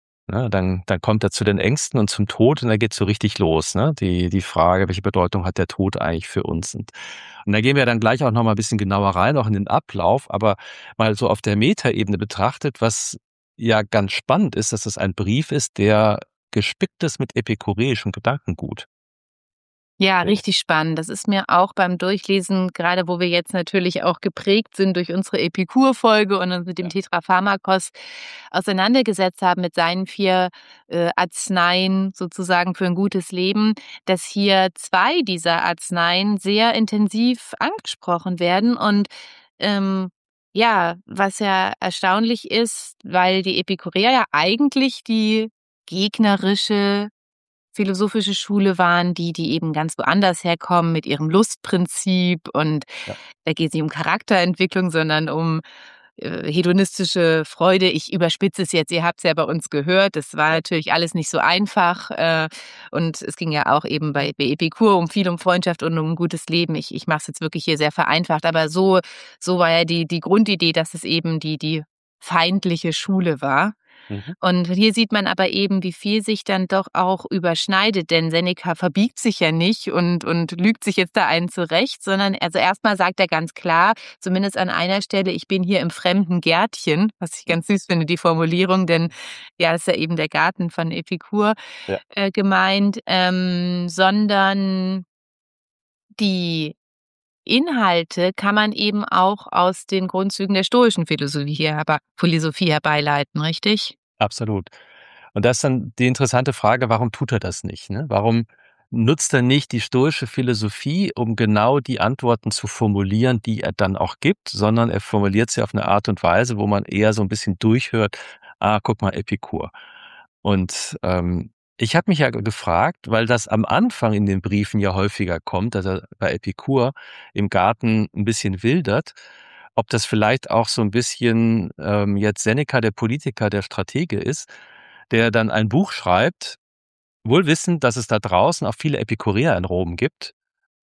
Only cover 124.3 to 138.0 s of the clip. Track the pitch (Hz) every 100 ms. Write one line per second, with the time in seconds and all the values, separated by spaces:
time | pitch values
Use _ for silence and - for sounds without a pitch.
124.3 | 95 92 104 104 110 98 95 101 - 92
125.3 | 85 - 92 110 107 95 92 - - 92
126.3 | 82 - - - 135 123 - - - -
127.3 | - 101 95 92 117 113 110 107 - 104
128.3 | 110 107 95 113 165 139 113 - - -
129.3 | - - - - - 110 117 - 107 107
130.3 | 131 - 113 117 - 107 113 123 - 120
131.3 | 113 113 113 90 - 76 104 101 101 107
132.3 | 104 107 123 151 131 110 104 113 135 -
133.3 | - 107 101 95 - 95 135 170 101 -
134.3 | 151 - - - - - - _ 113 113
135.3 | 113 110 110 110 127 202 - 90 90 135
136.3 | - - - _ _ _ _ _ _ 113
137.3 | 143 165 160 - 170 131 120